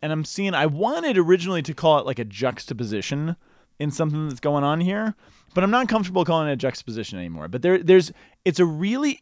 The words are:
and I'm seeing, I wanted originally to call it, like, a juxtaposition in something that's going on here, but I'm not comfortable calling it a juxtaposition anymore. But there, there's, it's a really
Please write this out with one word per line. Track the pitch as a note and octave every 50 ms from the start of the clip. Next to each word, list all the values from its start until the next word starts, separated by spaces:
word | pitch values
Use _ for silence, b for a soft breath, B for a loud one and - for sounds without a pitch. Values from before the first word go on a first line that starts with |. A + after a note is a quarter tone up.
and | - D3+ D#3
I'm | D#3 D3+
seeing, | - - F#3+ G3 G3 F3
I | D#3+ D#3
wanted | D#3 C#3 D#3 G#3 A#3 D4 F4 E4+ D4 A3+
originally | F#3 E3+ E3 F#3 F3+ E3+ F#3+ F#3 E3 D3
to | - D3
call | - E3+ D#3+ D3+ C#3+
it, | -
like, | C3+ B2+
a | A#2+ A#2
juxtaposition | G#2 G2 G2+ C3 B2+ A#2 - - - C3 G#2+ A#2+ G#2 G#2+ G2+ F#2 - C#3 C#3+ D3+ E3 E3+ b b b b b b b _
in | - D3 D3
something | C#3 - D#3+ D#3 D3 D#3 D#3 D3+
that's | B2+ A#2+
going | - D3 D3 C#3+ C#3
on | C#3+ D#3 E3
here, | F3 F#3 G3 G#3 A3 A3 G#3 b b b b b b b -
but | F3+ F#3
I'm | G3
not | A3+ B3+ C4 -
comfortable | A3+ A3 F#3+ F3+ F#3 F#3 E3
calling | D#3 E3 D#3+ D3+
it | D3+ C#3
a |
juxtaposition | A#2 C3 C3 - - - B2 G#2+ A2+ G#2 - G#2 F#2
anymore. | F2 E2+ E2 D#2+ D#2 E2
But | G2+ B2+
there, | C#3 F3 F#3 F#3 F3
there's, | E3 F#3 F#3 D#3+ E3 b b b b b b -
it's | F#3 D3 -
a | F3+
really | E3 D#3 D3+ F#3 G3+ A#3+ C4+ D4+ C#4+ C4 -